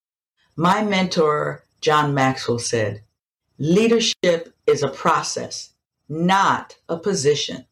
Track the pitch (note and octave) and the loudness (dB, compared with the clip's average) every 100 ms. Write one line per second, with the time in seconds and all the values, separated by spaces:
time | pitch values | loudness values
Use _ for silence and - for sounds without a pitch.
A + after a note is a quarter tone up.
0 | _ _ _ _ _ - F3 G3+ G#3+ F#3 | _ _ _ _ _ -2 0 2 0 0
1 | F3+ F3 D3+ D3 D3 C#3+ _ _ D#3 D3+ | 0 2 2 0 -2 -8 _ _ 0 2
2 | D3 C#3 C3 C3 - A#2+ - A#2 G#2 G#2+ | 2 2 0 0 -4 -4 -2 -2 -2 -6
3 | - _ _ _ _ - D3 F#3 A3+ A3+ | -16 _ _ _ _ -6 0 2 4 2
4 | - - F3 E3 - _ - C#3 C#3 - | 0 -2 0 0 -2 _ 0 0 0 -2
5 | F3 D3 - - A2 - - _ _ _ | 0 0 -2 -8 -8 -12 -16 _ _ _
6 | - D#3 F3 G3 F3 A#2 - - - E3 | -12 -2 2 2 2 0 -4 -16 -10 -6
7 | G#3 C3+ C#3 D3 - - - | -2 0 2 0 -2 -10 -14